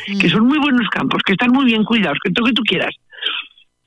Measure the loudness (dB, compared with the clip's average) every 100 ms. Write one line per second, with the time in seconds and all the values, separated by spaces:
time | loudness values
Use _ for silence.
0 | -8 0 2 4 4 2 2 0 0 -2
1 | -2 -2 -2 0 2 2 2 2 2 0
2 | 0 -2 -2 0 0 0 0 -2 -4 -8
3 | _ -12 -8 -8 -12 _ _ _